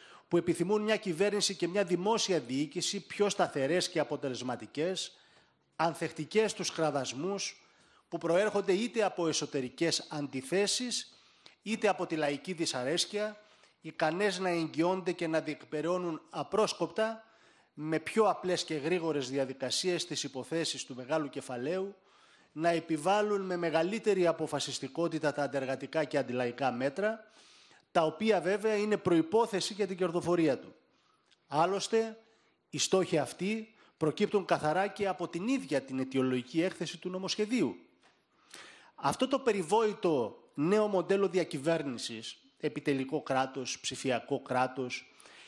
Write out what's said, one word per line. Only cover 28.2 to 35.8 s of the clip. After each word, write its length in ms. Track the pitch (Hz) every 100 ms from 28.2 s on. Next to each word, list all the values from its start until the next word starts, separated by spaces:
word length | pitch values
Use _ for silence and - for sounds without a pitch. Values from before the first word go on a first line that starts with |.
| 220 202
βέβαια 360 | 165 202 214 214
είναι 200 | 208 208
προϋπόθεση 800 | - 170 160 220 220 190 -
για 120 | 196 202
την 100 | 185
κερδοφορία 640 | 180 170 147 175 160 127
του. 160 | - - _ _ _ _ _ _ -
Άλλωστε, 680 | 139 170 196 - 226 226 226 - _ _ _ _
οι 80 | 147
στόχοι 400 | - 190 175 165
αυτοί 560 | 135 - 185 220 220 _ - -
προκύπτουν 480 | 156 147 202 208
καθαρά 420 | 175 165 151 160 202
και 220 | - 196
από 200 | 185 175
την 200 | 170 202
ίδια 320 | 269 175 143